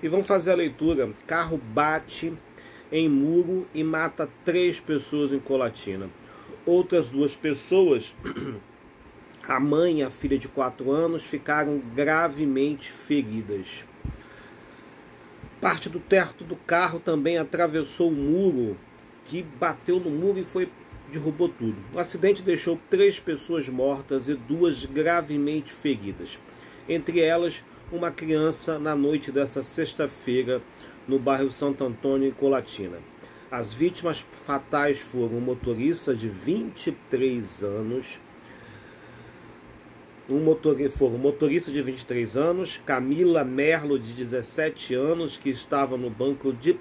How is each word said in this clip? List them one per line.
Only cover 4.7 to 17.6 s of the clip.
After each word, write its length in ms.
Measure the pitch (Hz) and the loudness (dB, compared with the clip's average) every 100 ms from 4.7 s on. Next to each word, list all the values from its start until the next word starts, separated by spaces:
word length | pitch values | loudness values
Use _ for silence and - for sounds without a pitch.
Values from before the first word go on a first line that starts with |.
| 165 | 0
pessoas 540 | - 151 135 151 143 | -2 -2 0 0 0
em 80 | 139 | 0
Colatina. 680 | 135 135 120 110 - 95 95 - - - - - | 0 0 0 -4 -8 -8 -8 -14 -20 -20 -18 -8
Outras 440 | - 175 180 175 127 | 2 4 4 2 2
duas 260 | 135 143 | 0 0
pessoas, 800 | - 156 139 - 185 180 127 - - | 0 -4 -4 2 6 6 4 0 -12
<clears throat> 1200 | - - 143 110 - - - - - - - - | -10 -8 -8 -10 -14 -20 -20 -20 -20 -20 -20 -18
a 160 | - 131 | -2 0
mãe 400 | 143 147 175 160 | 4 4 4 2
e 40 | |
a 40 | 131 | -2
filha 300 | - 139 131 | -4 -2 -2
de 80 | - | -2
quatro 460 | - 127 - 131 | -2 -2 -2 0
anos, 320 | 143 165 165 | 2 2 -2
ficaram 580 | - 147 - 151 147 147 120 117 | -4 -8 0 0 2 -2 -4 0
gravemente 960 | 147 156 165 143 151 135 143 147 - | 2 4 2 0 0 2 2 0 -10
feridas. 920 | - - 147 117 110 101 101 90 - - - - - - - - - - - - - - - - - - - | -18 -2 0 0 -4 -4 -6 -8 -14 -18 -12 -10 -10 -16 -20 -20 -20 -20 -20 -20 -20 -20 -20 -20 -20 -20 -2
Parte 280 | - 160 - | 0 0 -4
do 100 | 165 | -10
teto 460 | - 196 170 - | 4 4 4 -6
do 100 | 165 | -12
carro 460 | 175 - 170 180 165 | -12 0 2 2 -2
também 360 | 170 156 143 170 | -2 0 2 0
atravessou 760 | 156 165 | -2 0